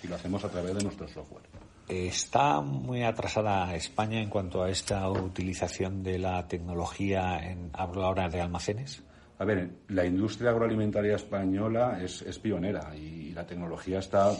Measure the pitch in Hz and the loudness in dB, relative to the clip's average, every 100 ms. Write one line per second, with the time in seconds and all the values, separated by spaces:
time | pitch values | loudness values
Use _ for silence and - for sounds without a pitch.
0 | 90 87 92 98 92 90 90 98 101 - | -8 -6 -2 -2 -2 -2 -2 0 -2 -4
1 | 82 - - - - - - - - 92 | -12 -12 -14 -16 -18 -20 -20 -18 -6 -4
2 | 92 - - 123 143 147 143 135 127 123 | -2 -2 2 4 6 4 2 -2 -2 0
3 | 117 110 - 110 107 98 90 85 - - | 0 0 0 2 2 2 0 -2 -4 -2
4 | 107 113 104 104 90 95 92 92 - 101 | 0 0 0 0 0 0 0 0 0 0
5 | 95 98 92 92 92 90 87 - 95 95 | 2 0 -2 -2 -2 -2 -2 -2 -2 -2
6 | 95 92 92 90 87 90 85 85 82 - | -2 0 0 0 -2 -4 -2 -2 -2 -2
7 | 98 95 92 85 85 90 87 - 92 95 | 0 2 2 -2 -4 -8 -8 -4 -4 0
8 | 92 95 90 87 87 87 - 107 139 - | 2 2 2 0 -2 -2 -2 -2 -4 -10
9 | - - - - 98 98 90 - - 95 | -16 -20 -16 -4 2 2 0 -6 -2 2
10 | 90 92 107 - 120 113 113 110 107 104 | 4 4 2 2 2 4 4 4 2 4
11 | 104 104 - 98 95 98 110 113 123 92 | 4 2 0 -2 2 2 2 4 2 0
12 | 92 - 92 - 110 90 85 95 78 76 | -6 -8 -10 -4 -2 0 0 -2 -4 -10
13 | 78 80 76 85 - 85 85 - 92 95 | -10 -10 -10 -10 -8 -6 -6 -6 -2 -2
14 | - 101 101 | 2 6 6